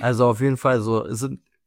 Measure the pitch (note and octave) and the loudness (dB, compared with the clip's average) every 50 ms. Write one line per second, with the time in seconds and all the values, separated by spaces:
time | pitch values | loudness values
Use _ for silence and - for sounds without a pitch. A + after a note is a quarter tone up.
0 | B3 B2 B2 A2+ B2 A#2+ A#2 G#2+ B2+ C#3 C3+ B2+ - C#3 B2+ A#2+ G#2+ A2 A2+ A2 | -2 -2 2 4 4 2 2 2 0 0 0 0 0 0 0 0 0 0 -2 -2
1 | - E2 A#2 A2 B2+ C3+ C3+ - _ _ _ _ _ | -2 -4 -6 -6 -6 -8 -8 -10 _ _ _ _ _